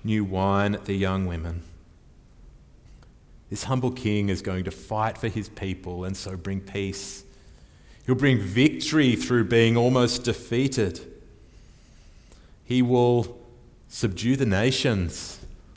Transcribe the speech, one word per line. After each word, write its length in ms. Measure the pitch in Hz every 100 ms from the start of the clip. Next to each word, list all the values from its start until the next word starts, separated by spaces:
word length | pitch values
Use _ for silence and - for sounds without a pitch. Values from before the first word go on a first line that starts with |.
new 220 | 110 107 98
wine 540 | 92 98 98 101 101 -
the 100 | 98
young 320 | 95 95 92
women. 340 | 85 82 82 - - - - - - - - - - - - - - - - - - -
This 140 | - -
humble 260 | 131 123
king 380 | 123 107 104 101
is 120 | 92
going 220 | - 92
to 80 | 92
fight 480 | - - 107 110 -
for 80 | 117
his 220 | 110 101
people 540 | - 98 90 90 87
and 140 | 90 95
so 180 | 98 92
bring 260 | 90 98
peace. 640 | 98 104 98 95 - - - - - - - - - - -
He'll 80 | 127
bring 240 | 139 120
victory 760 | 95 107 151 - - 156 131 110
through 280 | - 123
being 340 | 101 117 113 117
almost 460 | 123 131 120 123
defeated. 760 | 120 - - 120 135 123 98 87 - - - - - - - - - - - - - - - -
He 180 | - 127
will 560 | 123 123 120 120 117 - - - - - -
subdue 480 | - 110 87 113 135
the 120 | 123
nations 880 | 95 120 131 135 104 85 - - - - - -